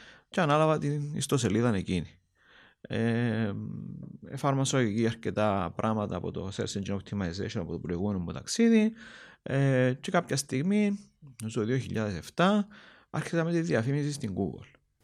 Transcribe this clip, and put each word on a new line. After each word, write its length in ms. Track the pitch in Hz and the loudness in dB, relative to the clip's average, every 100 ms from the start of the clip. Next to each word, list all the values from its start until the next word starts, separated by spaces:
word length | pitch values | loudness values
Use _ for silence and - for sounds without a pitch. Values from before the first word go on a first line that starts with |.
| - - _ | -20 -20 _
και 120 | - | 0
ανάλαβα 380 | 151 151 156 151 | 4 4 4 2
την 360 | 147 147 147 | 0 -2 -4
ιστοσελίδα 600 | 151 - 139 113 110 120 | -4 0 2 2 4 2
εκείνη. 440 | 95 90 90 78 - _ _ _ - - _ | 2 0 -2 -2 -12 _ _ _ -20 -20 _
Ε, 720 | - 113 117 117 120 110 107 104 107 - - - - - - | -6 -2 0 0 0 0 -2 -4 -8 -10 -12 -14 -14 -16 -12
εφάρμοσα 500 | 135 143 135 139 139 | -2 0 2 2 2
εκεί 280 | 113 107 113 | 2 2 0
αρκετά 680 | 110 107 92 107 98 87 - | 0 -4 0 2 2 -2 -2
πράγματα 400 | 110 107 101 92 | 0 0 -2 -4
από 140 | 90 | -6
το 200 | 87 92 107 | -6 -6 -4
Search 240 | 104 101 | -4 -4
Engine 140 | 95 98 | -4 -6
Optimization, 640 | - 101 90 90 95 104 | -4 -4 -4 -4 -6 -6
από 120 | 82 | -6
το 60 | 82 | -6
προηγούμενο 400 | - 87 101 95 | -4 -2 -2 -2
μου 140 | 85 | -4
ταξίδι, 600 | - - - 233 226 220 226 - - - - | -8 -6 2 6 6 4 -2 -18 -20 -20 -12
ε, 500 | - 135 139 131 127 135 | -2 2 4 4 2 0
και 100 | - | 0
κάποια 260 | 180 - 135 | -2 0 -4
στιγμή, 640 | - 127 180 208 208 202 - _ 139 - | -2 -2 0 2 2 0 -8 _ -20 -10
νομίζω 200 | 110 117 | -6 -2
το 60 | 107 | 0
δύο 120 | 131 | 0
χιλιάδες 380 | 98 101 107 85 | -2 -2 -2 -4
εφτά, 500 | - - 185 208 202 - - - _ | -6 2 4 4 0 -8 -20 -20 _
άρχισα 300 | - - 170 | -6 -2 0
με 60 | 165 | 2
τη 100 | 170 | 0
διαφήμιση 520 | 170 123 117 143 147 | 2 2 2 0 -2
στην 220 | 143 110 | -4 -4
Google. 320 | 90 90 - - - _ _ | -2 -2 -4 -16 -20 _ _